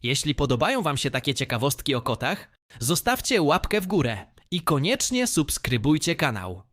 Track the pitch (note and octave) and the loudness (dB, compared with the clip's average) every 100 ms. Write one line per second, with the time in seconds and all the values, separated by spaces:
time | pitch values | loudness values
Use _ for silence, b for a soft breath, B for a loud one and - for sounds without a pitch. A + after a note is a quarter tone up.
0 | B2 C#3 D#3 C#3+ C#3 B2 D#3 C4 E3+ C#3 | 0 0 0 0 2 2 2 2 0 -2
1 | C#3 B2+ - C3+ C3 A#2+ C3+ - - B2+ | -2 -2 -2 -2 -2 0 0 -2 -2 -2
2 | - A#2 B2 G3+ - _ _ B A#2+ E3+ | 0 -2 -2 -4 -8 _ _ B -2 0
3 | - B3 - B3 D3+ E3+ - G#3 F#3+ F#3+ | 0 -2 0 2 4 2 2 -2 0 0
4 | B2+ G#2 - - _ F3+ E3 D3+ D3+ C4+ | 0 -2 -10 -20 _ -4 0 2 2 0
5 | - B3 B3 - D3 - - A#2+ A#2 D#3 | 0 0 2 2 0 0 0 0 2 2
6 | D#3+ E3+ D3+ G#2+ F#2 F2+ - | 2 0 0 -2 -8 -10 -14